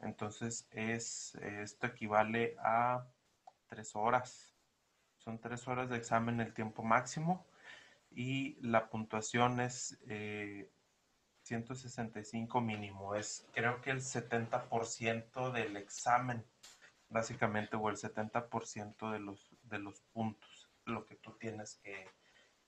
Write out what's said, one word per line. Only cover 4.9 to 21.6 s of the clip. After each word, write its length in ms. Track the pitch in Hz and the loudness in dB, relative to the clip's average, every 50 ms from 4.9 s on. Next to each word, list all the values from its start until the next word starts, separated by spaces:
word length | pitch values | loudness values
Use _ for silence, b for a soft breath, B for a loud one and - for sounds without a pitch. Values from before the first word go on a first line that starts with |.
| _ _ _ _ _ | _ _ _ _ _
Son 240 | _ - 113 113 - | _ -10 -8 -8 -8
tres 260 | - 117 120 120 - 131 | -6 -6 -6 -6 -4 -2
horas 200 | 123 127 127 123 | 0 0 0 0
de 80 | 123 | -2
examen 420 | 117 117 - 117 113 117 117 120 117 | -4 2 4 4 4 6 4 2 2
el 120 | 113 110 - | 0 0 -2
tiempo 300 | - 113 107 - - 110 | -2 -4 -4 -4 -2 4
máximo 640 | 110 113 127 127 - - 156 156 165 185 180 - B B B B B B B B B B B _ _ - | 6 6 6 6 2 -2 -2 0 0 0 0 -2 B B B B B B B B B B B _ _ -8
y 460 | - 123 131 135 135 135 131 - - | -4 -2 -2 0 0 -2 -4 -4 -4
la 300 | 131 120 113 110 - - | 0 4 6 4 4 4
puntuación 680 | - 110 110 - - 107 107 - - 120 120 123 123 123 | 0 -4 -2 -2 -2 -2 -2 2 6 6 6 6 6 4
es, 400 | 123 123 127 - - - - - - | 2 0 0 -4 -6 -8 -10 -12 -10
eh, 640 | - 107 104 107 104 104 104 104 101 101 101 98 - _ _ _ _ _ _ _ _ _ _ _ _ _ _ | -8 -6 -4 -4 -4 -4 -4 -6 -6 -6 -10 -12 -14 _ _ _ _ _ _ _ _ _ _ _ _ _ _
ciento 340 | _ - 123 117 117 - 131 | _ -4 -4 -4 -2 -4 -6
sesenta 460 | 127 127 120 - 120 113 110 - 107 | -8 -8 -8 -6 -4 -6 -4 -6 -8
y 40 | 104 | -8
cinco 340 | - - 113 113 117 - 123 | -6 -4 -4 -4 0 2 2
mínimo. 540 | 117 113 107 104 104 101 98 95 98 98 101 | 2 2 0 -2 -4 -6 -8 -8 -6 -4 -2
Es, 340 | 107 107 - - - - - - | -2 -2 -4 -6 -10 -12 -6 -2
creo 260 | 117 113 123 120 - | 0 2 2 0 0
que 100 | - 135 | -2 -2
el 120 | 131 131 131 | -2 -2 -2
setenta 640 | - - 123 117 - 120 113 113 117 - 123 - - | -2 -2 -2 0 2 2 0 2 2 0 -2 0 0
por 160 | 120 113 113 | 0 0 0
ciento 640 | 113 - - 117 113 113 117 - - - 131 127 127 | -2 -4 -2 0 0 0 0 -2 -6 -4 -4 -2 -2
del 280 | 123 117 110 101 101 104 | 0 -2 -2 -2 -4 -6
examen, 640 | 101 - - - - 120 120 123 127 127 120 113 113 - _ _ B B B B B B B _ _ _ | -8 -8 -10 -2 4 6 6 6 4 2 -2 -4 -6 -10 _ _ B B B B B B B _ _ _
básicamente, 680 | 110 113 113 113 120 - 120 107 104 107 104 - - | 0 0 0 0 2 2 2 4 4 2 0 0 0
o 120 | 110 107 107 | 0 2 0
el 80 | 101 | 0
setenta 540 | - - 107 - 110 107 110 - 120 120 - | 0 -4 -4 -4 -4 -2 0 0 -2 -2 -2
por 160 | - 113 - | -2 -4 -4
ciento 440 | - - 110 104 107 107 - 113 110 | -4 -6 -8 -8 -10 -8 -8 -6 -4
de 80 | 107 104 | -4 -4
los, 380 | 101 101 98 - - _ - - - | -6 -8 -10 -12 -16 _ -20 -20 -12
de 160 | 117 107 104 | -8 -8 -6
los 240 | 101 101 - - - _ - | -6 -8 -10 -14 -20 _ -2
puntos, 580 | 113 113 110 107 - - - - - - - _ _ _ | 0 0 0 0 -4 -10 -20 -20 -20 -20 -20 _ _ _
lo 220 | 117 117 110 - | -4 -4 -4 -6
que 100 | - 104 | -8 -14
tú 160 | - - 117 - - | -18 -18 -18 -14 -8
tienes 400 | - 113 107 107 | -6 -6 -6 -6